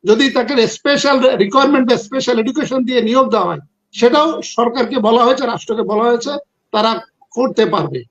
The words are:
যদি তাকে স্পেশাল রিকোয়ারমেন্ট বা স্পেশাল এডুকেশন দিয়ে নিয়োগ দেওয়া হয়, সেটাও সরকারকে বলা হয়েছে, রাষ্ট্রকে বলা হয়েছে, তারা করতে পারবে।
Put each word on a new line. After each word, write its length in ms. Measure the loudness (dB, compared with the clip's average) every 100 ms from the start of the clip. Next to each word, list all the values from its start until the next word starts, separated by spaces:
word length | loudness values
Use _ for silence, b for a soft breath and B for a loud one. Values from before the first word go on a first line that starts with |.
| 2
যদি 240 | 2 2
তাকে 360 | 0 -2 0 0
স্পেশাল 680 | -2 -2 0 2 2 2 2
রিকোয়ারমেন্ট 540 | 0 2 2 2 2
বা 60 | 0
স্পেশাল 420 | -2 -4 -2 -2
এডুকেশন 460 | -2 -4 -4 -2
দিয়ে 160 | 0 0
নিয়োগ 280 | 2 0 2
দেওয়া 160 | 0 -2
হয়, 140 | -6 -12 _ _
সেটাও 500 | 0 2 4 2 -2
সরকারকে 560 | -6 -2 -2 0 -2 0
বলা 260 | 2 4
হয়েছে, 220 | 2 2 -2
রাষ্ট্রকে 360 | -6 -6 -6
বলা 220 | -2 0
হয়েছে, 280 | 0 0 -2 -8 -12 _ _
তারা 280 | -2 0 -2 -10 _ _
করতে 360 | -4 -2 0 0
পারবে। 380 | 0 -4 -8 -12